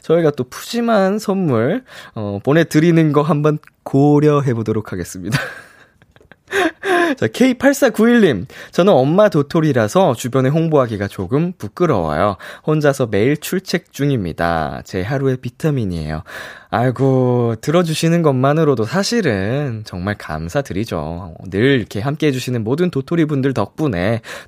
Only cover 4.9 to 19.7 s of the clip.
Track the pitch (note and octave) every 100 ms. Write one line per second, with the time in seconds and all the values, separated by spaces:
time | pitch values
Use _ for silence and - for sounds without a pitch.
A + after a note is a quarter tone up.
4.9 | F#2+ E2+ F#2 F2+ B2+ - - - _ _
5.9 | _ _ _ - - - G4 E4+ - G4
6.9 | F4 E4+ C4 - - B3+ B3 C4+ C#4 C4
7.9 | A3 A3+ A#3+ F#3 G#2 - - - - F#3+
8.9 | D3+ C3+ F3+ G#3+ D#3 C#3 E3+ D#3 B2 G#2+
9.9 | F3+ F#3 A#2 B2 C3+ C3 D#3+ E3 D3+ A#2
10.9 | G2+ G2 - F#2 C3 F3 F3+ G2+ - F3
11.9 | A2 D#2+ D2+ G2+ F#2 - - - D#3 D3
12.9 | C3 A#2 G2+ B2 D#3 - F#3 - E3+ -
13.9 | - C#3+ C3 F2 - E2+ E2 D2 C2 -
14.9 | F#2+ F#2+ C#3 C3+ B2+ B2+ - D#3+ C#3 G2+
15.9 | E2+ D#2 D#2 - - - - - G#2 B2+
16.9 | A#2+ C3+ C3 B2 B2 A#2 A2+ - E3+ E3+
17.9 | D#3 E3 E3+ D#3 C3 C3+ D3+ D#3 C3 G#2+
18.9 | F3 G3+ A#3 E3+ G2+ G2 C3+ C#3+